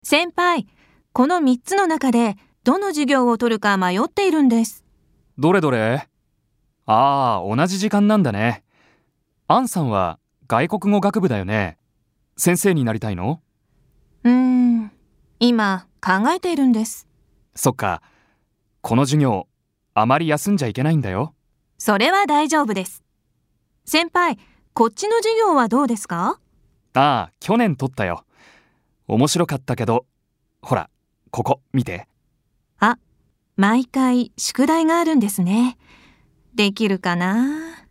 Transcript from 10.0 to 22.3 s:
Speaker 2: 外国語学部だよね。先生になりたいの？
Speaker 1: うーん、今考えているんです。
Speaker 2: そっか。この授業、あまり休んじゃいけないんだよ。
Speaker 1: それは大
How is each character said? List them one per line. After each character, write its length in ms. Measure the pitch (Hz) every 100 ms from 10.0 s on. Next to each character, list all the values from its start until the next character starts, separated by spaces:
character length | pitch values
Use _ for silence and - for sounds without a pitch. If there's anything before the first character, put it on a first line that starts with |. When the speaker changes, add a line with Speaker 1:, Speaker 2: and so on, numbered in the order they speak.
| 87 - _ _ _
Speaker 2:
外 220 | 113 165
国 240 | 208 202
語 80 | 202
学 180 | 196 220
部 80 | 175
だ 100 | 107
よ 60 |
ね。 340 | 95 110 92 - _ _ _ _ _ -
先 180 | 170 175
生 180 | 202
に 120 | 165 120
な 80 |
り 80 | 110
た 100 | 110
い 60 | 90
の？ 240 | 98 160 _ _ _ _ _ _ _ _
Speaker 1:
う 60 | 240
ー 20 |
ん、 600 | 247 254 254 247 233 214 _ _ _ _ _
今 460 | 240 233 202 190 - _
考 320 | - 185 240
え 80 | 359
て 140 | 359
い 20 | 320
る 120 | 262
ん 40 |
で 140 | 220 226
す。 200 | - _ _ _ _ _
Speaker 2:
そ 180 | - 135
っ 40 | -
か。 260 | 104 85 _ _ _ _ _ _ _ _
こ 160 | - 117
の 80 |
授 180 | 139 151
業、 280 | 135 98 - _ _ _ _
あ 120 | - 113
ま 140 | 143
り 100 | 160
休 220 | 151 202
ん 40 | 202
じ 80 |
ゃ 60 | 123
い 40 |
け 100 | 101
な 80 | 143
い 40 | 160
ん 60 |
だ 80 | 104
よ。 240 | 92 156 _ _ _ _ _
Speaker 1:
そ 180 | - 202
れ 160 | 254
は 140 | 381
大 200 | 403